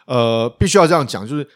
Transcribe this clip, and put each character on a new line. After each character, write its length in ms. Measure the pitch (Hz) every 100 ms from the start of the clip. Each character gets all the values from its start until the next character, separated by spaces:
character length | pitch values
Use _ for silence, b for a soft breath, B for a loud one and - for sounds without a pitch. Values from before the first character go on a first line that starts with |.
呃， 460 | - 127 117 113 117 -
必 80 | 190
须 100 | 202
要 100 | 165
这 60 |
样 140 | 170 127
讲， 200 | 101 107
就 80 |
是 140 | 147 143